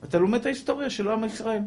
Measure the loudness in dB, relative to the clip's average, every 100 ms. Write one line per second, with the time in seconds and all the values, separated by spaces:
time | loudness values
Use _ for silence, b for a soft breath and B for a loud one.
0 | 2 4 4 4 0 -2 -2 -2 -2 -2
1 | 0 0 -2 -4 -4 -2